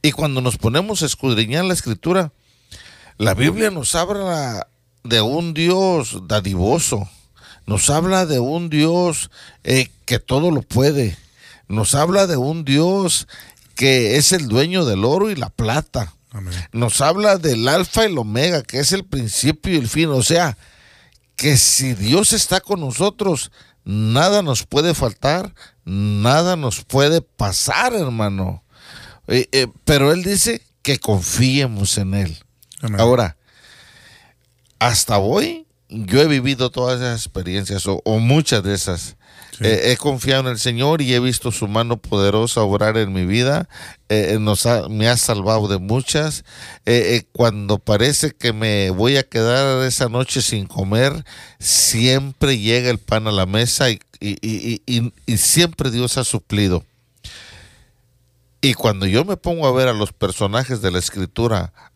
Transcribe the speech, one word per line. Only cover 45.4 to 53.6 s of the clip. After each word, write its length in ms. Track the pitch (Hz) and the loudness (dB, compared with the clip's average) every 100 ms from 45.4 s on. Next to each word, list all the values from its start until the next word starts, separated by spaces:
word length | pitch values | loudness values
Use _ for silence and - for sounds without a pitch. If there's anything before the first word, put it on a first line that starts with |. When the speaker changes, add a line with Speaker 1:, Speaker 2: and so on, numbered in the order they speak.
| 95 110 104 | 0 0 0
Speaker 1:
de 120 | 98 | -4
muchas. 680 | 95 123 - 151 151 - - - - - | -2 -4 -2 -2 -2 -6 -14 -20 -20 -8
Eh, 320 | - 120 95 117 | 0 2 2 -2
eh, 100 | - | -2
cuando 460 | - 120 104 101 104 | 0 0 0 -2 -2
parece 540 | - 104 123 143 156 | 0 2 2 0 -4
que 200 | - 120 | -2 -4
me 380 | 110 110 104 95 | -2 -2 0 0
voy 260 | 92 117 139 | 0 2 2
a 60 | 131 | 0
quedar 560 | 113 113 127 139 131 131 | 0 2 2 2 0 -2
esa 220 | - 123 | -2 -2
noche 320 | 120 131 135 | -2 -2 -2
sin 240 | - 107 92 | -2 -4 -6
comer, 580 | - 95 107 135 160 - - - _ | -6 -2 2 2 0 -12 -20 -20 _
siempre 1000 | - - - 113 123 135 139 131 139 123 | -2 0 2 2 2 2 -2 -2 0 0
llega 320 | 104 120 123 | 2 2 0
el 80 | 117 | -2
pan 280 | - 110 110 | -2 -2 0
a 40 | |
la 140 | 101 92 | 0 0
mesa 420 | 104 | 0